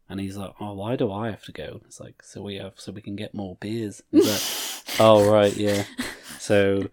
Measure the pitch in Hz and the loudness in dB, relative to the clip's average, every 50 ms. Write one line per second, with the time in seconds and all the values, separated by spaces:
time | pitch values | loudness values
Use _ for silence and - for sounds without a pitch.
0 | _ _ 98 98 98 95 95 104 95 - - - 107 104 101 95 98 113 131 131 | _ _ -10 -8 -8 -8 -8 -10 -12 -12 -12 -12 -12 -12 -10 -8 -6 -6 -2 -2
1 | 135 104 98 104 117 113 101 - - - 85 78 73 - - - - _ - - | -2 -2 -2 -4 -6 -8 -8 -10 -14 -16 -14 -12 -12 -12 -14 -16 -18 _ -20 -20
2 | - - - - _ - - - 95 101 98 98 101 98 - - - 113 95 104 | -20 -20 -20 -20 _ -18 -16 -12 -12 -10 -10 -10 -12 -14 -16 -16 -16 -14 -14 -12
3 | - 107 101 98 107 - - 104 101 90 92 - - 104 113 117 110 101 - - | -12 -12 -10 -10 -12 -10 -10 -10 -10 -10 -12 -10 -8 -8 -6 -6 -6 -8 -10 -14
4 | _ _ - 294 185 120 101 95 - - - - - - - - - - - - | _ _ 4 4 4 4 2 -2 -4 -6 -6 -6 -8 -8 -10 -12 -12 -6 2 6
5 | 110 110 110 104 101 104 107 104 104 104 101 104 104 104 101 101 98 - - - | 8 8 10 8 8 6 6 6 4 4 2 0 0 0 0 0 -2 -6 -8 -10
6 | - - - - - - - - - - 107 101 98 98 98 98 95 - | -10 -10 -12 -14 -18 -18 -16 -12 -2 2 4 4 4 4 2 0 -2 -4